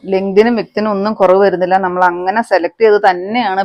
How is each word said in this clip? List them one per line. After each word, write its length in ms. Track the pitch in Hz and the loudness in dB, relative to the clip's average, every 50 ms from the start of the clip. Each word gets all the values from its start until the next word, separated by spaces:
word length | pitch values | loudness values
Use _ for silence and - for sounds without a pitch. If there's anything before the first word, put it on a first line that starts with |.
| - | -6
ലെങ്തിനും 520 | 180 190 190 196 196 190 196 220 240 240 | -4 -2 -2 -2 0 2 2 2 2 0
വിഡ്ത്തിനും 340 | 220 185 - _ 214 214 220 | -2 -4 -6 _ -6 -4 -4
ഒന്നും 240 | 208 196 196 214 220 | -4 -2 -4 -4 -2
കുറവ് 240 | 214 196 180 185 196 | 0 2 2 4 4
വരുന്നില്ല. 400 | 202 196 180 175 185 180 185 190 | 2 2 0 0 -2 0 0 0
നമ്മൾ 260 | 190 180 180 180 180 | 0 -2 -2 0 0
അങ്ങനെ 380 | 180 175 175 180 185 202 226 233 | 0 0 -2 -4 -4 -4 -4 -2
സെലക്ട് 400 | - 202 175 170 180 - - 226 | 0 0 0 0 -4 -2 0 2
ചെയ്ത് 280 | 220 208 208 214 196 | 2 4 4 2 2
തന്നെയാണ് 540 | 180 180 180 196 220 247 233 196 190 190 196 | 0 0 -4 -4 -4 -4 -2 -2 -2 -4 -4